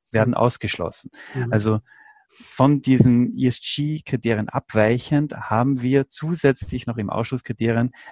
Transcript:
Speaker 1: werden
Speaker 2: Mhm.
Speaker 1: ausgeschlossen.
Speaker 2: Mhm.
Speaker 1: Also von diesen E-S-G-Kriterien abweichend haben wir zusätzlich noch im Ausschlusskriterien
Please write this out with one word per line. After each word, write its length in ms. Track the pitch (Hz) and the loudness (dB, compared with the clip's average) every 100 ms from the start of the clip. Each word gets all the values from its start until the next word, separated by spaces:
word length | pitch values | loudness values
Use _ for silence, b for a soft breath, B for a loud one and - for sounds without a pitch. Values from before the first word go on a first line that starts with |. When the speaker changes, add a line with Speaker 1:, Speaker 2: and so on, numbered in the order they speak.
| _ | _
Speaker 1:
werden 180 | 113 110 | 0 0
Speaker 2:
Mhm. 60 | - | 2
Speaker 1:
ausgeschlossen. 760 | 120 - 104 - 87 - - - B | 0 0 -6 -6 -8 -8 -16 -20 B
Speaker 2:
Mhm. 180 | 131 120 | -6 -2
Speaker 1:
Also 280 | 113 107 110 _ b b b b _ | 0 2 -2 _ b b b b _
von 380 | - - 131 143 | -12 2 4 4
diesen 520 | 131 127 127 120 123 | 2 4 6 4 2
E-S-G-Kriterien 1160 | - 127 - - - 147 156 - 123 117 107 107 | 0 -2 -2 -4 -2 -4 -4 -6 -4 -2 -2 -2
abweichend 840 | 127 - 110 107 120 - 147 147 | -6 -4 2 2 2 0 0 0
haben 460 | - - 110 127 135 | -6 -4 0 0 0
wir 300 | 123 139 135 | 2 0 0
zusätzlich 760 | - 156 170 139 127 - 127 - | -6 -6 0 2 2 -2 -6 -6
noch 120 | 113 | -6
im 100 | 101 | -4
Ausschlusskriterien 840 | - 123 127 - 113 113 117 123 B B | -4 -4 -6 -8 -4 0 0 -2 B B